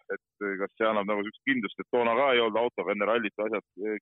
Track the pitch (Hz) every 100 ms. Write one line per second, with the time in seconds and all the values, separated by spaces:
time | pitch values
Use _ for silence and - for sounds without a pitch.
0 | - 98 _ _ 101 95 98 - 113 107
1 | 101 104 104 - 135 131 98 - - 123
2 | 117 117 139 120 113 110 120 - 90 104
3 | 101 120 104 - 110 104 - 90 107 107